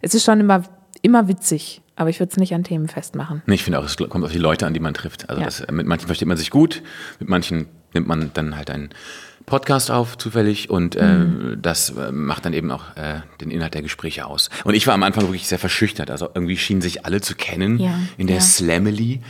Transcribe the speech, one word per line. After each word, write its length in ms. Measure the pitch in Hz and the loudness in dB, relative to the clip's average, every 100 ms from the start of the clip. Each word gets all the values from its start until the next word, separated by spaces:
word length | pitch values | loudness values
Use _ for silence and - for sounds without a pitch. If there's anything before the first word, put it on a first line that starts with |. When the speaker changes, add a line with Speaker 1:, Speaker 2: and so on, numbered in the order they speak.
Speaker 1:
ist 120 | 175 | 0
es 80 | 226 | 2
schon 160 | - 214 | 4 6
immer, 240 | 208 190 180 - _ - | 6 4 2 -10 _ 0
immer 240 | 214 240 196 | 4 6 4
witzig. 560 | 190 - 156 - - _ - | 2 0 -2 -4 -14 _ -2
Aber 140 | 165 | 0
ich 100 | 170 | 0
würd's 160 | 180 - | 0 2
nicht 180 | 185 | 2
an 80 | 170 | 0
Themen 240 | 180 165 156 | -2 -2 -2
festmachen. 560 | - - - 151 151 - | -6 -8 -8 -6 -4 0
Speaker 2:
Nee, 100 | 98 | 0
ich 80 | |
finde 160 | - 76 | 2 -2
auch, 40 | |
es 120 | 71 - | -2 -4
kommt 280 | 90 92 | -4 -2
auf 60 | 78 | -2
die 60 | 82 | 0
Leute 280 | 82 80 85 | 2 2 0
an, 60 | |
die 80 | 80 | -2
man 140 | 80 | -2
trifft. 340 | 73 78 - - | -4 -8 -12 -8
Also 120 | 71 | -6
Speaker 1:
Ja. 60 | - | -6
Speaker 2:
das, 200 | - - | -6 -6
mit 160 | 78 - | -4 -2
manchen 200 | 82 - | -2 -2
versteht 220 | 95 - | -2 0
man 80 | 85 | 0
sich 140 | 80 | 2
gut, 300 | 139 160 - - - - - | 4 4 2 -12 -16 -16 -10
mit 100 | 76 | -2
manchen 380 | 90 85 82 78 - _ | 0 0 -2 -4 -10 _
nimmt 140 | 85 - | -2 0
man 240 | 80 76 | 0 -2
dann 220 | 76 76 76 | -2 -4 -4
halt 140 | 73 | -8
einen 200 | 71 71 - - - - - - | -8 -10 -14 -18 -18 -20 -20 -4
Podcast 440 | 135 - 135 123 | -2 2 2 4
auf, 260 | 120 120 - | 0 0 -4
zufällig, 540 | 113 113 107 104 - | -2 2 2 2 0
und, 240 | 95 87 | 0 0
äh, 80 | - 101 92 | 4 6 6
Speaker 1:
Mhm. 400 | 87 80 58 53 | 4 0 -4 -4
Speaker 2:
das, 300 | 85 85 - | -2 0 -2
äh, 220 | - 60 | -4 -6
macht 320 | 67 71 78 | -4 -4 -4
dann 80 | 87 | -4
eben 180 | 80 82 | -4 -4
auch, 260 | 67 - - | -6 -10 -10
äh, 240 | 76 78 78 - | -8 -8 -12 -14
den 100 | 76 | -8
Inhalt 240 | 85 80 | -6 -6
der 80 | 78 | -6
Gespräche 440 | 76 - 80 - 71 | -8 -8 -8 -8 -6
aus. 220 | 71 - - | -4 -4 -2
Und 120 | 98 | 2
ich 120 | 107 131 | 4 4
war 80 | |
am 80 | 101 | 4
Anfang 220 | 98 98 | 4 4
wirklich 240 | 95 92 - | 0 0 -4
sehr 100 | 90 | -2
verschüchtert, 500 | 92 - 107 - 73 | -2 0 0 -2 -8
also 200 | 69 85 | -6 -6
irgendwie 240 | 92 87 87 | -4 -4 -2
schienen 260 | - 98 | 0 0
sich 220 | 87 - | 0 -4
alle 160 | - 98 | -4 -2
zu 140 | - | -2
kennen 440 | - - 85 95 117 | -6 -6 -2 0 2
Speaker 3:
Ja, 180 | 185 175 90 - | 0 -2 -4 -2
Speaker 2:
in 120 | 92 | 0
der 80 | 92 | 4
Speaker 3:
ja. 60 | |
Speaker 2:
Slamily. 800 | 92 - 85 85 104 104 117 131 - | 4 4 4 2 2 0 0 -2 -8